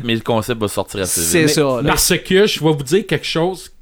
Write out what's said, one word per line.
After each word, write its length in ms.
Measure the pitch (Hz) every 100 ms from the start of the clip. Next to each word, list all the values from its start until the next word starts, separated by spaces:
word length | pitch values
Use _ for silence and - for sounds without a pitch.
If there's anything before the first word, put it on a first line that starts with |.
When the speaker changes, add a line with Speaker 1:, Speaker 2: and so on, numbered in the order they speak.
Speaker 1:
ouais. 40 | 117
Speaker 2:
mais 80 | 113
le 40 |
concept 400 | - 117 107 117
va 80 | 104
sortir 320 | - 95 104
assez 200 | 90 -
Speaker 1:
C'est 180 | 82 175 151
Speaker 2:
vite. 20 |
Speaker 1:
ça, 140 | 151 143 123
là. 20 | 143
Speaker 3:
Parce 240 | 151 - 170
que, 280 | - 185 208
je 160 | -
vais 100 | 151
vous 100 | 151
dire 240 | 131 180 -
quelque 180 | 151
chose, 460 | - 165 170 180 - -